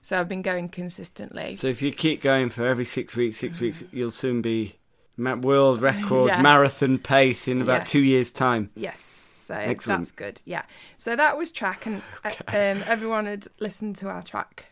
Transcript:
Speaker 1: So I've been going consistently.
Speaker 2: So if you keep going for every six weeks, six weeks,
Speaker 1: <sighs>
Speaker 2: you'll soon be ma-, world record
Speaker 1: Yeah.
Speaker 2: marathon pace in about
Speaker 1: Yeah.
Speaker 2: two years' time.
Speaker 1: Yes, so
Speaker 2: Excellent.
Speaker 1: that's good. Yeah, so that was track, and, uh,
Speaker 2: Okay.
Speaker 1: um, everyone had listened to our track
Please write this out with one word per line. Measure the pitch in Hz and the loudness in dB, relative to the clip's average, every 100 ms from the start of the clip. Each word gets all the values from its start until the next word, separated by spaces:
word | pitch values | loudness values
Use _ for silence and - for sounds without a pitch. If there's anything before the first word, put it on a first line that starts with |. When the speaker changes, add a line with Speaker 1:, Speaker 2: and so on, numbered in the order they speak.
Speaker 1:
So | - 185 | -4 -4
I've | 175 | -2
been | 185 | -4
going | 185 180 175 | -4 -4 -6
consistently. | - 175 190 175 - - - - - | -8 -10 -10 -12 -14 -14 -10 -10 -4
Speaker 2:
So | 135 | -2
if | 120 | 0
you | 139 | -2
keep | - 156 147 | 0 0 2
going | 139 135 123 | 2 2 2
for | 120 123 | 0 0
every | 123 | 0
six | 120 - - 117 | -2 -4 -4 0
weeks, | 120 110 | -2 -2
six | 131 170 | -6 -4
weeks, | 117 - - | -4 -4 -10
Speaker 1:
<sighs> | |
Speaker 2:
you'll | 123 120 | -6 -6
soon | - 131 120 | -2 -2 0
be | 113 113 101 - _ _ _ - | 0 -2 -4 -10 _ _ _ -6
ma-, | 123 | -4
world | 123 131 139 135 117 | 0 4 6 6 6
record | 135 131 208 131 127 | 2 0 0 4 4
Speaker 1:
Yeah. | - | 6
Speaker 2:
marathon | 143 143 139 - 131 131 | 8 8 6 2 2 0
pace | - 139 131 117 131 | 4 6 6 2 -2
in | 127 | 0
about | 123 123 | 2 0
Speaker 1:
Yeah. | |
Speaker 2:
two | - 143 | 2 4
years' | 135 131 120 | 6 4 2
time. | - 131 117 101 | 0 0 2 -2
Speaker 1:
Yes, | 110 104 - - - - - | -8 -10 -10 -12 -14 -14 -14
so | - | -10
Speaker 2:
Excellent. | - 220 208 226 185 | -6 -4 -4 -2 -4
Speaker 1:
that's | 170 | -4
good. | - - - - | -10 -14 -12 -10
Yeah, | 170 - - - - | -10 -12 -20 -20 -10
so | 226 233 | -4 2
that | 302 - | 2 0
was | 339 | -6
track, | - 196 190 220 | -4 -4 -4 -6
and, | 202 - - | -8 -10 -10
uh, | 214 - - | -10 -10 -4
Speaker 2:
Okay. | 208 202 | 0 0
Speaker 1:
um, | 196 208 | 0 -2
everyone | 220 220 220 208 | -2 -2 -4 -4
had | 208 - - | -8 -12 -10
listened | 214 - 214 190 | -8 -6 -8 -8
to | 196 | -8
our | 180 | -10
track | - - - - - | -10 -10 -10 -14 -20